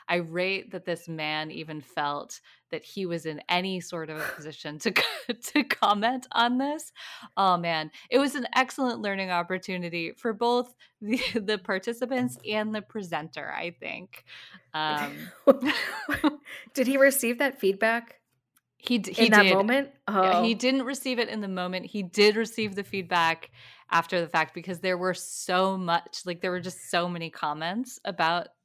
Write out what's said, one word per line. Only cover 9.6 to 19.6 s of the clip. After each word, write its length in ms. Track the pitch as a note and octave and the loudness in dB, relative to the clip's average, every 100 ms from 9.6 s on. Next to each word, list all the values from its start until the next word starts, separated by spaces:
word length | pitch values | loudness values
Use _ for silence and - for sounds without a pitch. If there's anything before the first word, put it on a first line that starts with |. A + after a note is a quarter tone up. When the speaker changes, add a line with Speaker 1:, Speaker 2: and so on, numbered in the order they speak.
| - F#3 F3 E3+ E3 | -4 -6 -6 -6 -6
Speaker 1:
for 200 | - A#3 | -6 -6
both 400 | G#3+ A#3 A#3+ A#3+ _ - _ | -2 2 2 -2 _ -20 _
the, 180 | G#3 B3+ B3+ | -4 -2 -2
<laughs> 80 | |
the 240 | A#3 G3 G#3+ | -4 -2 -4
participants 800 | - F#3+ A#3 A#3 A#3+ B3+ B3 - - | -2 -4 -4 -6 -4 -2 -4 -6 -6
and 240 | G#3+ G#3+ | -4 -2
the 80 | G#3+ | -4
presenter, 680 | G3+ A3 F3+ D#3+ D#3 - - | -8 -10 -6 -6 -6 -10 -8
I 180 | - E3+ | -6 -8
think. 520 | E3+ - - F3+ - - - - - _ | -8 -10 -12 -14 -20 -20 -20 -20 -20 _
Um, 440 | D#3 D#3 D3+ D3 D3 F3+ - - | -4 -2 -2 -4 -8 -16 2 4
<laughs> 260 | C4 C4 - - - - C#4 | 6 2 -2 -4 -6 -6 0
Speaker 2:
<laughs> 580 | D4 D4 - - - | 0 0 -6 -18 -8
Did 120 | - B3 | 0 2
he 100 | C4+ | 6
receive 420 | C#4 C4+ A#3 A#3+ | 6 6 0 0
that 200 | C#4 - | -2 2
feedback 600 | F#3+ G3 A3 A#3 A#3 - _ _ _ _ _ _ | 0 2 2 0 -4 -16 _ _ _ _ _ _
Speaker 1:
He 200 | - A#3+ | 0 0
d-, 140 | - | 0
he 120 | F3 A#3 | 4 10
Speaker 2:
in 40 | |
that 100 | G#3+ | 10
Speaker 1:
did. 120 | F#3+ | 10
Speaker 2:
moment? 360 | F#3 | 8